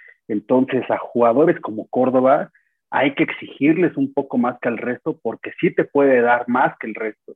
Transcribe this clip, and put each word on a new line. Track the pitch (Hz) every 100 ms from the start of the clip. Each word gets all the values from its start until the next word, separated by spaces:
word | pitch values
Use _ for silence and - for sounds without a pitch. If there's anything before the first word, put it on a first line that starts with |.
| - _ _
Entonces, | 104 - 131 131 127 107
a | 107
jugadores | - 117 117 117 170 165
como | - 110 -
Córdoba | 127 127 127 131 143 202 _ _ _ _
hay | - 135
que | 285
exigirles | 160 - - - 139 156 165 -
un | 139
poco | - 139 127
más | 120 127
que | 131
al | 113
resto, | 117 120 - 160
porque | 113 110 - -
sí | 175
te | -
puede | 160 143 139 127
dar | 120 120 120
más | 123 156 -
que | 117
el |
resto. | 110 110 - -